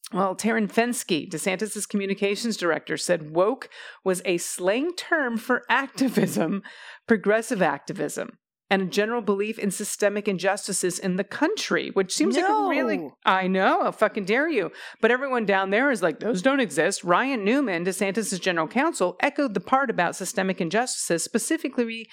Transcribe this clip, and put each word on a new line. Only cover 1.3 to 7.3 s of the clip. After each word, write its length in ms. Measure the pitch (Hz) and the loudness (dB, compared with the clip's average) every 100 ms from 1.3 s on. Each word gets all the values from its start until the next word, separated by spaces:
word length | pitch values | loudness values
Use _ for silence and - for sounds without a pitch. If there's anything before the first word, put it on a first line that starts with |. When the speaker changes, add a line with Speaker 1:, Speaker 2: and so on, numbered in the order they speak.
Speaker 1:
DeSantis' 560 | 165 196 185 214 208 - | -4 -2 -2 -4 -6 -4
communications 680 | 208 196 196 202 202 233 208 | -4 -2 -2 -2 -2 -4 -2
director, 400 | 175 151 - 156 | 0 0 -2 -6
said 340 | - 170 151 | 0 -2 0
woke 380 | 160 196 262 - - - - | 2 2 0 -8 -18 -18 -6
was 180 | 190 180 185 | -2 -2 0
a 120 | 175 | -2
slang 580 | - - 180 226 320 349 | -2 -2 0 0 -2 -4
term 400 | - 330 254 226 | -2 0 0 -4
for 260 | - 240 - | 0 -2 2
activism, 920 | 247 277 - 262 202 196 - 165 190 - - - - - | -2 -2 0 0 2 0 0 -2 -2 -6 -18 -18 -18 0
progressive 540 | 220 196 | 2 4